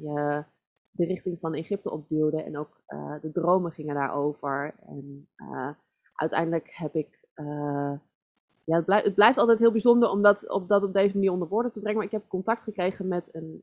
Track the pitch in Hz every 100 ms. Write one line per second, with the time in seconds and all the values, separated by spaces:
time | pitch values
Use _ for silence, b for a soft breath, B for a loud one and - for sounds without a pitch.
0 | 151 147 147 147 151 _ _ _ _ -
1 | 170 185 185 170 160 160 165 196 - 156
2 | 151 156 156 156 156 151 151 _ - 143
3 | 147 151 156 160 165 185 175 - 151 143
4 | 139 143 147 147 143 139 147 - - 147
5 | 139 139 - - 139 135 131 151 _ _
6 | _ - 156 - 165 165 - - 156 160
7 | 147 _ _ - 147 147 147 143 143 143
8 | - _ _ _ _ _ - 165 165 208
9 | 208 190 214 269 233 220 233 220 240 240
10 | 226 202 208 202 - 202 180 202 196 190
11 | 202 196 196 180 165 208 240 220 208 214
12 | 202 214 - 185 190 233 - 208 180 185
13 | 185 175 175 160 160 160